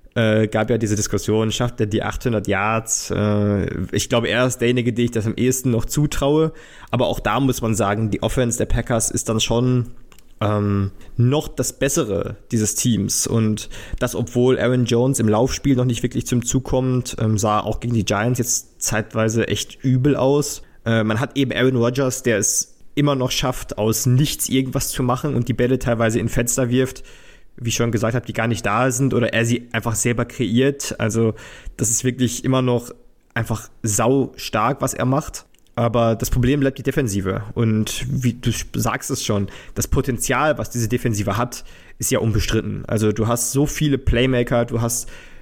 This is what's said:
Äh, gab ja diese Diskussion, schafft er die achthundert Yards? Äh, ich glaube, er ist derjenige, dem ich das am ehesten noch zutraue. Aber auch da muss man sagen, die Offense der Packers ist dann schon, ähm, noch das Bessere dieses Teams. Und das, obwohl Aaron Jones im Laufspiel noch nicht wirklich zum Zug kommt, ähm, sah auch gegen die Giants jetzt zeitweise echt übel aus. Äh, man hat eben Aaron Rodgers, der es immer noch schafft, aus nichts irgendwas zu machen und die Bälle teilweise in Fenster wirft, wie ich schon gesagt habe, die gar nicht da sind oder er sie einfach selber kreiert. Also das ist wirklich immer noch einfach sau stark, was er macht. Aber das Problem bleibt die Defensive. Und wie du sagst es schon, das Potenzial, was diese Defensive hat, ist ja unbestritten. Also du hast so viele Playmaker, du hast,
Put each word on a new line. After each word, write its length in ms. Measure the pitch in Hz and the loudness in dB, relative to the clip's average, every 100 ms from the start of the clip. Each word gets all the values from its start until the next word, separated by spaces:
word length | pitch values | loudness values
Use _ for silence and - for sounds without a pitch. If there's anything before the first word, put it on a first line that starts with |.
| - - | -8 0
Äh, 340 | 110 110 110 | 2 4 2
gab 200 | 107 110 | 2 2
ja 80 | 117 | 2
diese 200 | 110 104 | 2 0
Diskussion, 560 | 104 101 - 110 110 | 0 -2 0 0 0
schafft 260 | - 120 - | 0 -2 -2
er 60 | 107 | -2
die 180 | 104 | -2
achthundert 460 | - - 127 110 98 | -2 -4 -2 -2 0
Yards? 600 | 95 104 113 110 - - 98 | 0 0 -2 -2 -6 -4 -2
Äh, 720 | 104 104 104 101 90 - 95 | 0 2 2 0 -2 -4 -4
ich 160 | 101 - | -4 0
glaube, 180 | 123 113 | 0 0
er 180 | 110 127 | 2 0
ist 120 | 120 | 2
derjenige, 340 | 120 123 117 | 0 2 0
dem 140 | 110 120 | 0 0
ich 60 | |
das 140 | 117 107 | 0 -2
am 100 | - | 0
ehesten 340 | 123 127 131 | 0 0 0
noch 140 | 113 - | 0 0
zutraue. 640 | - 147 - 139 151 160 - - - - | 0 0 2 2 2 2 -2 -20 -18 -4
Aber 180 | 127 117 | 0 0
auch 140 | 101 | 0
da 180 | 104 113 | 0 2
muss 220 | 135 120 | 2 0
man 120 | 113 | 0
sagen, 380 | 113 101 104 110 | 0 0 0 0
die 100 | 98 | 0
Offense 360 | - - 120 - | 0 0 0 0
der 80 | - | 0
Packers 440 | 120 - 117 - | 0 0 0 0
ist 200 | - - | -4 -2
dann 100 | 110 | -2
schon, 520 | - 117 127 123 117 - - - - - | 0 2 2 2 0 -8 -18 -20 -18 -4
ähm, 460 | 104 104 101 101 98 - - - | -2 0 2 2 0 -4 -10 0
noch 300 | 120 147 - | 2 2 -2
das 300 | - - - | -4 -4 -2
Bessere 580 | 139 165 117 95 - 107 - | 0 0 0 -2 -2 -8 -4
dieses 220 | 117 107 | 0 0
Teams. 540 | - 127 104 98 - - | 0 0 0 0 -2 0
Und 420 | 113 110 104 - - - - | 0 0 -2 -6 -12 -8 -4
das, 160 | 123 - | -4 -4
obwohl 440 | 120 123 123 131 | -2 2 4 4
Aaron 260 | 117 127 117 | 2 2 2
Jones 340 | 117 127 131 | 2 2 2
im 100 | 110 | 2
Laufspiel 460 | 107 131 - 143 127 | 4 2 0 0 2
noch 100 | 127 | 2
nicht 160 | 117 | 0
wirklich 240 | 127 - - | -2 -4 -2
zum 180 | 123 | -2
Zug 200 | 117 131 | 0 -2
kommt, 520 | - 131 131 127 120 - | 0 0 0 -2 -2 -2
ähm, 180 | 110 107 | 0 2
sah 220 | 107 107 | 2 0
auch 200 | 98 110 | 0 -4
gegen 140 | 117 | 0
die 120 | 117 92 | 0 0
Giants 340 | 101 117 127 | 0 0 0
jetzt 420 | 117 - - - | -2 -4 -6 -8
zeitweise 640 | - 110 107 113 110 113 104 | -2 -2 -2 0 0 2 0
echt 360 | 104 - - | -2 -6 -4
übel 320 | 131 127 139 135 | 2 4 4 4
aus. 480 | 131 143 143 - - - | 4 2 0 -6 -14 -8
Äh, 200 | - 113 | 0 2
man 160 | 110 110 | 2 0
hat 180 | - 139 | 0 0
eben 160 | 131 | 0
Aaron 220 | 90 131 127 | 2 2 4
Rodgers, 480 | 117 127 131 - | 2 2 -2 0
der 160 | 120 107 | 0 2
es 360 | 107 - - - - - | 2 -2 -4 -8 -8 0
immer 180 | 143 | 2
noch 160 | 135 127 | 2 0
schafft, 480 | - 131 - - - | 0 -2 -4 -6 -2
aus 300 | 107 110 127 | 0 2 4
nichts 420 | 127 151 - - | 4 2 0 -2
irgendwas 400 | 131 131 131 - | 0 0 -2 -4
zu 140 | - | -2
machen 320 | 123 123 151 120 | 0 0 -2 -2
und 120 | 117 | -2
die 60 | |
Bälle 240 | 117 123 131 | 0 2 2
teilweise 420 | 131 113 113 113 | 0 0 2 2
in 80 | 113 | 0
Fenster 440 | - 120 - 123 | 0 0 0 0
wirft, 320 | 123 131 - - - - - - - | 2 0 -4 -16 -20 -20 -20 -20 -8
wie 120 | 117 | -4
ich 60 | - | 0
schon 160 | 117 | 0
gesagt 240 | 110 110 120 | 0 0 -2
habe, 100 | - | -4
die 80 | |
gar 140 | 110 113 | -2 -2
nicht 180 | 113 101 | 0 0
da 240 | 107 131 | 2 2
sind 240 | 123 135 | 2 2
oder 200 | 120 117 | 2 2
er 120 | 113 117 | 0 0
sie 220 | 120 - | 0 -2
einfach 200 | 113 - | -6 -4
selber 320 | 117 120 120 120 | -2 0 0 -2
kreiert. 720 | - 110 117 135 139 - - | -2 0 4 2 2 -6 -4
Also 380 | 113 113 113 107 - - - - | -2 2 0 0 -10 -16 -14 -4
das 140 | 113 | -2
ist 120 | 113 | 0
wirklich 400 | 127 123 123 - | -2 0 -2 -2
immer 200 | - 131 | 0 2
noch 260 | 127 120 120 - - _ _ 117 | 2 0 -2 -18 -20 _ _ -6
einfach 340 | 110 110 - - | -4 -4 -8 -8
sau 500 | 113 104 117 139 127 - | -2 2 4 4 2 -4
stark, 440 | - 110 113 139 | -4 0 0 0
was 140 | 131 - | -4 -2
er 100 | 127 | 0
macht. 400 | 135 - - - _ _ | 0 -2 -10 -12 _ _
Aber 420 | - 117 117 113 113 | -2 0 2 2 2
das 140 | - | 0
Problem 300 | 127 120 143 | 2 2 2
bleibt 180 | 135 135 | 0 0
die 40 | |
Defensive. 600 | 135 160 123 98 95 104 104 | -2 0 0 0 -2 -4 -4
Und 520 | - 113 110 107 - 123 | -2 2 2 0 -4 -4
wie 240 | 127 120 | -2 -2
du 180 | - 120 117 - | -2 -2 -4 -4
sagst 360 | 120 110 113 - | -4 -2 -2 -6
es 140 | 131 | -6
schon, 240 | - 104 95 - - | -2 -2 -2 -8 -12
das 140 | - - | -6 0
Potenzial, 720 | 143 135 117 - 123 151 127 | 0 0 -2 0 0 2 0
was 120 | 110 | -2
diese 200 | 120 113 | -2 0
Defensive 480 | 120 123 104 101 101 | 0 0 0 0 0
hat, 260 | 131 - - - - - | -2 -6 -16 -20 -20 -8
ist 140 | - | -2
ja 80 | 123 | 0
unbestritten. 640 | 113 104 - 113 104 101 - | 2 0 2 0 -2 -6 -2
Also 260 | 107 107 | 0 2
du 140 | 104 110 | 2 0
hast 260 | 120 - | 0 0
so 120 | 135 147 | 0 0
viele 320 | - 151 135 | 0 0 0
Playmaker, 680 | - 117 131 127 120 139 143 | 2 2 4 2 2 0 0
du 160 | 113 | 0
hast, 280 | 117 - - - - - | -2 -4 -8 -14 -20 -20